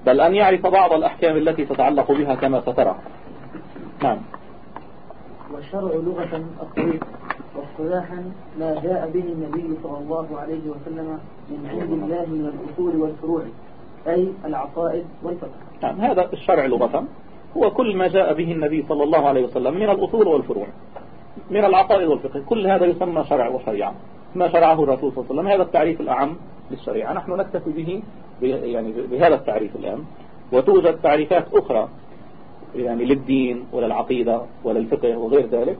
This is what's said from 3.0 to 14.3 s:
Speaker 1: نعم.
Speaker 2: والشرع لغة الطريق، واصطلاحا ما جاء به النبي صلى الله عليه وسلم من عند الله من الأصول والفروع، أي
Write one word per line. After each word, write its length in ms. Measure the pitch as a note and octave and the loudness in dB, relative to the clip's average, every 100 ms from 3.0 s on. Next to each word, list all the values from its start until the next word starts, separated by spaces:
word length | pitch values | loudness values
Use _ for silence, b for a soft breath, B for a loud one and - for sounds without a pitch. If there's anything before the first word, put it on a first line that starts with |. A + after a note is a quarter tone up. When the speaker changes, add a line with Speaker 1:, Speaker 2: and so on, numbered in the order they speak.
| - - - - - - - - - - | -10 -16 -16 -16 -16 -16 -16 -16 -16 -4
Speaker 1:
نعم. 140 | B2+ G#2+ - - - - - - - - - - - - - | -2 -2 -6 -14 -16 -18 -16 -16 -16 -18 -16 -16 -16 -16 -14
Speaker 2:
والشرع 400 | C#3+ C#3+ G3 F#3 | -14 -8 -6 -2
لغة 520 | D#3+ E3+ F3 E3+ D#3+ E3 - | -2 -2 -4 -6 -6 -10 -12
الطريق، 420 | D#3+ - D#3+ D#3+ - - - - - C#3+ | -8 -2 -2 -2 -6 -14 -12 -10 -10 -12
واصطلاحا 760 | - - D#3+ F3+ F3 F3+ F3+ F#3+ - D#3+ | -12 -6 -4 -2 -4 -10 -10 -12 -14 -6
ما 220 | D#3+ D3+ | -4 -2
جاء 260 | D#3+ F#3 D#3+ | -2 -2 -2
به 100 | E3+ | -4
النبي 540 | F3 D#3+ D3+ D#3 E3 D3+ | -4 -6 -6 -6 -4 -6
صلى 140 | D#3 C#3+ | -6 -10
الله 420 | D3 E3 D#3 D3 | -6 -6 -6 -8
عليه 220 | C#3 D#3+ D3+ | -8 -8 -8
وسلم 500 | C#3+ E3 D#3+ D#3+ D#3 - - - | -10 -10 -8 -8 -10 -12 -16 -12
من 200 | D3 D3 | -12 -8
عند 220 | E3+ E3+ | -6 -4
الله 340 | D#3+ D3+ F3 E3+ | -4 -2 -4 -4
من 280 | D#3 D3 | -4 -4
الأصول 420 | C#3 D3+ E3 F3 D#3+ | -6 -10 -2 0 2
والفروع، 460 | D#3 D3+ D#3+ E3 - - - - - - C#3+ | 0 -4 -2 -2 -4 -12 -16 -16 -18 -8 0
أي 200 | E3+ F#3+ | 2 0